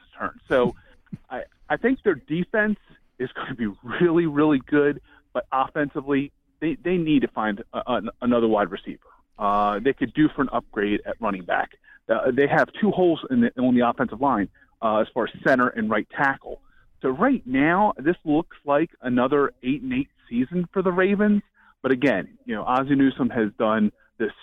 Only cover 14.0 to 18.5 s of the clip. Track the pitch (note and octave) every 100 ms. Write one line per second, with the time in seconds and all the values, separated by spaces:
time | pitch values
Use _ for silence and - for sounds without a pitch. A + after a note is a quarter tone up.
14 | B2 A2 C#3 A#2 F#2 - _ _ A2+ G#2+
15 | A2+ - A2 - D#3+ C3 B2 A#2 G#2+ A2
16 | - - C#3 C3+ - - _ _ _ _
17 | C#3 C3 A#3+ B3+ A#2+ C3 D3 F3+ G#3+ -
18 | C#3 F3+ D#3+ D3+ -